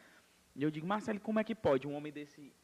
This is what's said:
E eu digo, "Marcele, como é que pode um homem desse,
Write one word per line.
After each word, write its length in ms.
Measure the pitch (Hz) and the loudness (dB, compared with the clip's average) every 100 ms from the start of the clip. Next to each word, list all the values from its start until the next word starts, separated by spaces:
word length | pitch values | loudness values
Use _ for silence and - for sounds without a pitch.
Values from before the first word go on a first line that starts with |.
| - - _ _ _ - | -20 -20 _ _ _ -2
E 80 | |
eu 80 | 151 | -2
digo, 140 | 156 165 | 0 -2
"Marcele, 320 | 208 214 208 | -2 -2 -4
como 200 | - 220 | 0 0
é 40 | |
que 100 | 214 220 | 2 2
pode 320 | 165 135 143 | 4 4 2
um 60 | 143 | -6
homem 160 | 151 | -6
desse, 400 | 147 147 - 139 - | -10 -12 -14 -20 -20